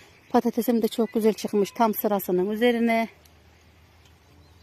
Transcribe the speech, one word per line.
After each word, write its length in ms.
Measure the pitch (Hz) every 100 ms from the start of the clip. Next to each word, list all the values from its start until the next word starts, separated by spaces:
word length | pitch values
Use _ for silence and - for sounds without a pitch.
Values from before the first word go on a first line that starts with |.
| - - -
Patatesim 520 | 240 233 233 226 233
de 60 | 214
çok 260 | - 220
güzel 200 | 226 214
çıkmış 380 | 196 - 208 190
tam 220 | - 226
sırasının 580 | - 214 202 - 180 196
üzerine. 560 | 214 240 233 233 226 226 - - _ _ _ _ _ _ _ - _ _ - - _